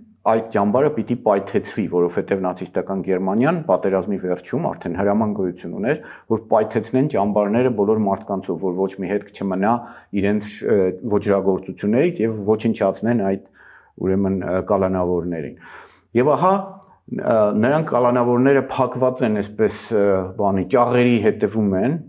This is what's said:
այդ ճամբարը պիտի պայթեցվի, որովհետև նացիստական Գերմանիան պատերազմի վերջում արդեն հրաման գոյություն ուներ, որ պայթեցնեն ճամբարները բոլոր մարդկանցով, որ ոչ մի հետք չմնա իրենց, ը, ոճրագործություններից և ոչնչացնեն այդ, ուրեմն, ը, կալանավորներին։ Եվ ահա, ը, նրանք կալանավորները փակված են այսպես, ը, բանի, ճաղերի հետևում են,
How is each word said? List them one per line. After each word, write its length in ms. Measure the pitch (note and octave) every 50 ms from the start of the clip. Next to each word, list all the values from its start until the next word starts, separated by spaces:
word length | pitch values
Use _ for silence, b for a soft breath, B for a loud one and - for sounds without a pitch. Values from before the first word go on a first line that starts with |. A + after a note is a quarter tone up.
| - - _ _
այդ 300 | - A#2 A2+ A2+ A2+ -
ճամբարը 400 | - G#2 G2+ G#2 G#2 B2+ D3 D3
պիտի 240 | D3+ A2+ G#2 - A#2+
պայթեցվի, 680 | A2 - A2 G2 G2 G2 - - G2+ G2 - - A#2 F#2+
որովհետև 540 | E2 F2 F2 F2 F2 - G#2 F2 - G2+ F#2+
նացիստական 580 | F#2 F2+ F2+ - F#2 - - F#2+ F2+ - F#2+ F#2+
Գերմանիան 600 | E2 F#2+ F#2 F#2 F#2+ F#2 G2 A2+ B2+ D#3 F3+ E3+
պատերազմի 580 | D3+ - F#2 - - G2 F#2+ F#2+ - G#2+ G2 F#2
վերջում 480 | F#2 F2+ F2+ - - - - C#3+ E3+
արդեն 320 | - - - - F2+ E2+ G2
հրաման 320 | G2+ G2+ G2+ A2 A2 G#2+ G2+
գոյություն 400 | G#2 F#2+ F2+ F2 - - E2+ F2+
ուներ, 300 | F2+ G2+ B2+ D#3 D#3 B B B B B
որ 180 | - A2+ G#2 G#2+
պայթեցնեն 640 | - A#2 G#2+ A2 G#2+ - A2+ G#2 - - C3 C#3 D3+
ճամբարները 640 | - G2+ G2+ G#2 G2+ G#2+ G#2 G2+ G#2+ A#2+ B2+ C3 A#2
բոլոր 300 | G#2 G2+ G#2 A2 A2 G#2
մարդկանցով, 560 | G2 G2 F#2 - - G2 F#2+ - - F2 D#2+
որ 160 | G2 F#2 F2
ոչ 140 | F#2 G2 F#2+ -
մի 180 | G2 F#2+ F2
հետք 200 | G2+ G#2 - -
չմնա 420 | - - G2+ G2 F#2 F#2 G2 A2 A#2+ A#2+ A#2+ B B B B B
իրենց, 400 | - G2+ F#2+ G2+ G#2 G#2 G#2 - - -
ը, 180 | G#2+ - A2 G2 F#2 F#2 F#2 - -
ոճրագործություններից 1120 | A#2 G#2 G2+ G2 G2+ G2 G2 F2+ G2 F#2 F2 - - F#2 - - G2+ A2 B2+ E3 F3+ E3+ -
և 160 | A2 A2+ G#2+ G#2+ G2
ոչնչացնեն 840 | G#2 A2 G#2+ A2+ A2+ G#2+ - G#2 F#2+ F#2 - G#2+ A2+ A#2+ A2+ G2
այդ, 240 | G2 G2 G2 - - B B B B B B B B B
ուրեմն, 420 | - - F#2+ F#2+ G2 G2 F#2+ F#2+ F#2
ը, 220 | - - F#2 F#2+ F2+
կալանավորներին։ 920 | - G#2 F#2+ F#2+ F#2+ F#2+ F#2 F2+ F2+ F2+ F2 E2+ F2 E2+ E2 D2 - - B B B B B B B B B B B -
Եվ 160 | A#2+ B2+ D3+
ահա, 220 | C#3+ C3+ E3+ F#3 G3 G3 F#3+ - - B B B B B _
ը, 280 | - - - - - A#2 A2 G#2 G#2 G#2
նրանք 360 | G#2+ A2 C3 D3 D#3+ D#3 D3
կալանավորները 720 | C#3 A#2+ B2 B2 A#2+ B2 A#2+ B2 A#2+ A#2+ B2+ C#3 C#3 C3+ C3
փակված 580 | C3+ - - B2+ B2 - B2 B2+ B2+ B2+ - B2+
են 180 | A2 G#2+ G#2
այսպես, 380 | G2+ G#2 - - A2 G2 G#2 - - -
ը, 140 | A#2 G#2 G2+ G2+ F#2+ F#2+ F2+ F#2 F#2+
բանի, 300 | - G2+ G2 G2 F#2+ F2+
ճաղերի 500 | F#2 C3 B2 A#2+ A#2+ B2 B2 B2 B2 A#2+ A2
հետևում 540 | G2+ A2 - - A2 G2 G#2+ A2 G#2 G2+ F#2+
են, 240 | F#2 G#2 C3 E3 D#3+ -